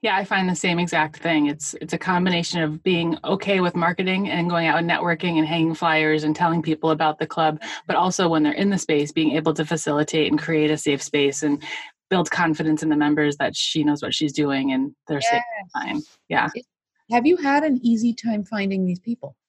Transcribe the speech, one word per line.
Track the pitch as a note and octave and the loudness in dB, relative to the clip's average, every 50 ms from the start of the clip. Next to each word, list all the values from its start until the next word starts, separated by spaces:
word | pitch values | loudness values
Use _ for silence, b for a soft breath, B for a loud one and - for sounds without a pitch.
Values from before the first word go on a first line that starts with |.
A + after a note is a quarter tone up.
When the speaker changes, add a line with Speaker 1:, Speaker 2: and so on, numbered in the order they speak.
Speaker 1:
Yeah, | - A3 F#3+ | 0 0 0
I | G3 G3+ | 0 -2
find | F#3+ A3 G3 F#3+ F#3 | 0 0 0 0 0
the | F3+ | -2
same | E3+ - F#3 F3 E3+ | 0 0 0 0 0
exact | F3+ E3+ - D#3+ D#3 D#3 D#3 | 0 0 0 0 0 0 -4
thing. | - - E3 E3 D#3 D3 | -6 -2 0 2 2 2
It's, | D3 D3 D3+ - - - - | 2 0 -4 -8 -12 -10 -10
it's | - E3+ - | -8 -6 -6
a | |
combination | F#3+ - F#3+ F#3 F3+ F3+ F#3 F3 E3+ E3+ - - F3 | -4 -2 0 0 2 2 2 0 0 -2 -2 -2 -2
of | D#3+ D3+ D#3 D#3 _ | -2 -2 -2 -2 _
being | F#3+ F3+ E3+ E3 E3 D#3+ - - | 0 2 2 2 0 -2 -4 -2
okay | - F#3+ F#3+ - G3 G3+ F#3+ | -2 -2 -2 0 0 0 2
with | F#3 E3+ F3 | 2 0 0
marketing | F3+ E3+ E3+ F3 - F#3+ F#3 F#3 F#3+ G3+ - | 0 0 0 0 0 -2 -2 0 -2 -2 -2
and | B2+ F3 E3+ F3 | -2 -2 0 0
going | F3 E3+ E3 | 0 0 2
out | D#3+ D3 E3 | 2 2 2
and | E3+ E3+ | 2 0
networking | E3 D3+ E3 F3 E3 D#3 - F3 E3+ | 0 0 0 -2 -2 0 -2 0 2
and | D#3+ D#3 | 2 0
hanging | D#3 D#3+ E3+ D#3+ E3 D#3+ | 2 2 2 2 0 0
flyers | - F3+ E3 D#3 D#3 D#3 D#3 D#3 D#3 D3+ | 0 0 2 2 4 4 2 2 2 2
and | D3+ D#3 | 0 0
telling | - F3+ C3+ C3 C#3+ | 2 2 2 2 0
people | D3+ D#3+ D#3 D3+ - D#3+ | 0 0 -2 0 2 0
about | D#3 D#3 D#3+ D#3 D#3 - | 2 2 2 0 0 -2
the | D#3+ | -6
club, | D#3 - - D#3+ D#3 D#3 D3+ B B B B B | -6 -2 0 0 0 0 -2 B B B B B
but | - F3+ | -2 0
also | C3+ E3+ F#3 F#3 - F#3 | 2 2 2 2 2 2
when | E3+ E3 D#3+ D3+ | 2 4 4 2
they're | D3+ | 2
in | D3 - G3 G3+ | 2 2 0 0
the | G3 | 0
space, | F3+ - - D#3+ D3 D3 D3 - | 0 0 0 2 0 0 0 0
being | E3 D#3+ D#3 | 0 0 2
able | C#3 D#3+ D#3 E3 D#3 | 0 2 0 0 0
to | D#3+ D#3 | 0 -2
facilitate | D#3 E3+ D3+ - D#3 D3 D3 D3+ - - D#3+ D3+ - | -2 -2 -4 -2 -2 0 0 0 0 0 0 0 2
and | D3 | 0
create | D3+ D3+ D#3+ E3 D#3 D3+ D3+ | -2 0 0 0 2 2 2
a | D#3 | 0
safe | D3+ - D3+ C#3+ C3+ | 0 0 0 0 0
space | - - - D3 C#3+ C#3 C#3 - | -2 -2 0 2 2 2 0 0
and | D#3 D3+ C#3+ C#3+ B B B B B B B _ _ _ | 0 0 -2 -2 B B B B B B B _ _ _
build | F#3+ F#3 E3+ - | 0 0 0 0
confidence | - - E3+ E3 D#3 - D#3+ D#3+ D#3 D3+ - | 0 0 0 0 0 0 0 0 0 0 2
in | D#3 | 0
the | D3+ | 2
members | D3 D3 D3 D3+ D3+ D3+ D3 C#3+ | 2 4 2 4 2 2 0 0
that | D3 C#3 - - | 0 -4 -4 -2
she | - - - - E3 D3 | -2 -4 -2 0 0 2
knows | D3 D3 C#3+ | 2 0 0
what | - - C3 | -2 -4 -4
she's | - D#3 D3 C#3 | -2 -2 -2 0
doing | - D3+ C#3+ C#3 C3+ C3+ C#3 C3 | 0 0 0 0 0 0 0 0
and | C3 C3+ D3 - _ _ | 0 -2 -4 -6 _ _
they're | - D#3 C#3 | -6 -4 -2
safe | - A#3 | 0 0
and | A#3 A#3+ A#3+ A#3+ A3+ G#3+ G3 F3+ - | 0 0 -2 -4 -10 -12 -14 -10 -8
Speaker 2:
Yes. | B2+ - | -8 -6
Speaker 1:
fine. | - - D3+ D3+ - _ _ _ | -6 -6 -8 -8 -10 _ _ _
Yeah. | _ - C3 A#2+ - - | _ -2 -2 -2 -2 -6
Speaker 2:
It, | - - _ _ _ _ _ _ _ _ _ | -10 -14 _ _ _ _ _ _ _ _ _
have | A3+ A#3+ A#3+ | 0 2 4
you | D4+ F4+ | 4 2
had | E4+ D4+ C#4 C#4 C#4+ D#4 | 2 2 2 2 2 2
an | D#4 C4+ B3 | 2 0 0
easy | - A#3 A#3 A3 A3+ A#3+ A3+ | 2 2 2 2 2 0 -2
time | - - A#3 A3 G#3 G3+ | -2 -4 -2 -2 -2 -4
finding | - A3+ G#3 G3 G3 G3 F#3+ F#3 | -4 -4 -2 -2 -2 0 0 0
these | F3+ F3 F3+ | 0 -2 -4
people? | _ A3+ A#3 - - C#3 C3+ _ _ | _ -8 -8 -8 -8 -16 -16 _ _